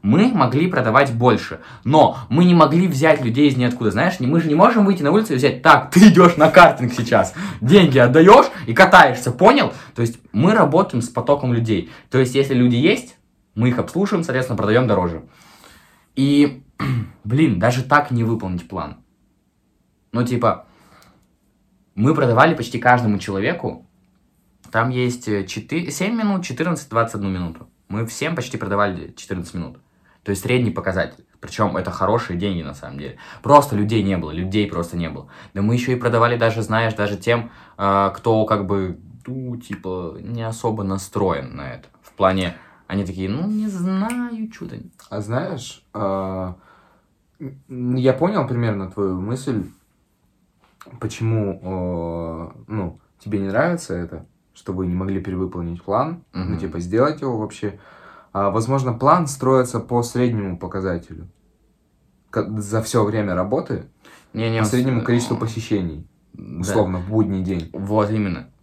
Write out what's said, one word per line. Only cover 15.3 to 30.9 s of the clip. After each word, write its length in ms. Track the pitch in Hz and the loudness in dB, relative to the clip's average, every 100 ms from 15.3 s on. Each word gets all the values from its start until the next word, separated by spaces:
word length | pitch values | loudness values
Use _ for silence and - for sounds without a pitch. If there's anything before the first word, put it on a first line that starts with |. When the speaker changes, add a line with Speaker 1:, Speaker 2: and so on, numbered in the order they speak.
| _ - - - - _ _ _ - | _ -20 -20 -20 -20 _ _ _ -2
Speaker 1:
И, 460 | 139 143 143 - _ _ | 2 4 2 0 _ _
<clears throat> 460 | 139 123 104 - | -4 -4 -6 -12
блин, 340 | 104 131 156 92 | -4 2 2 2
даже 220 | 110 123 | 0 0
так 260 | 127 147 143 | 2 0 2
не 140 | 120 | -2
выполнить 440 | 113 113 95 90 - | -2 -2 -4 -8 -8
план. 280 | 95 76 78 _ _ _ _ _ _ _ _ _ _ _ | -10 -10 -14 _ _ _ _ _ _ _ _ _ _ _
Ну, 120 | 113 | -4
типа, 420 | 120 123 113 - - _ _ _ _ _ _ _ _ _ _ _ _ | -2 0 0 -2 -10 _ _ _ _ _ _ _ _ _ _ _ _
мы 200 | - 120 | -2 0
продавали 400 | 151 131 117 160 | 2 2 4 4
почти 240 | 160 110 110 | 2 -6 -2
каждому 400 | 123 123 113 101 | 2 2 2 -2
человеку. 640 | 98 98 113 180 - - _ _ _ _ _ _ _ _ - | -4 -4 -4 -4 -8 -12 _ _ _ _ _ _ _ _ -6
Там 200 | 110 120 | -2 -2
есть, 380 | 127 123 120 - | -2 -2 -4 -4
э, 160 | 104 92 | -4 -4
четы-, 440 | - - 160 175 | -10 -8 -8 -8
семь 260 | - 190 233 | -6 -4 -2
минут, 280 | 214 196 | -2 -2
четырнадцать, 460 | 175 123 165 160 - | -6 -6 -4 -4 -4
двадцать 240 | 113 117 101 | -2 -2 -4
одну 140 | 98 | -6
минуту. 380 | 92 85 80 - _ _ | -4 -6 -10 -20 _ _
Мы 160 | 104 117 | -8 -8
всем 280 | - 151 | -6 -6
почти 240 | 170 - 107 | -6 -8 -10
продавали 540 | 98 101 101 85 76 - | -6 -2 -2 -4 -14 -18
четырнадцать 380 | - 90 87 | -12 -10 -10
минут. 240 | 90 85 - _ _ _ _ | -10 -12 -14 _ _ _ _
То 60 | - | -6
есть 120 | 101 | -6
средний 280 | - 123 117 | 0 0 0
показатель. 520 | 85 95 | -2 -4